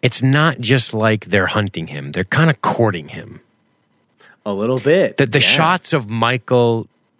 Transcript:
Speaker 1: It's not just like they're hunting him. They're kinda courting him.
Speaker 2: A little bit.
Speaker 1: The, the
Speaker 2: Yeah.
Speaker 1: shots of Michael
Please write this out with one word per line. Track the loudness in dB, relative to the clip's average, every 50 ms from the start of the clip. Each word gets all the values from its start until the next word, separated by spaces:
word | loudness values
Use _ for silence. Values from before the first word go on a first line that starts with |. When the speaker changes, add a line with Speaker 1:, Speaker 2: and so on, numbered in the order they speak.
| 0
Speaker 1:
It's | 0 0 2 2
not | 2 2 4 2 2 0 -2
just | -2 0 0 0 0 -2 -4
like | 0 0 2 0 0 -2
they're | -2 0 0 0
hunting | 0 0 -2 -4 -4 -4 -8 -10
him. | -10 -10 -12 -12 -8 -6
They're | -6 -4
kinda | -2 2 2 2 2 2
courting | 0 -2 -4 0 2 0 0 0 -4 -10 -12
him. | -16 -16 -16 -16 -18 -20 _ _ _ _ _ _ _ _ _ _ _ _ _ _ _ _ _ -20 -20 _ _
Speaker 2:
A | -6 -4
little | -4 -2 -2 -2 -2
bit. | 2 2 2 2 2 0 2
Speaker 1:
The, | 0 -2
the | 2 2 2
Speaker 2:
Yeah. | 2
Speaker 1:
shots | 4 4 2 2 2 0 0 -2 -2 -2
of | -2 -2 -4
Michael | -4 -2 0 0 0 -2 -2 0 2 2 4 4 2 0 -4 _ _ _ _ _ _ _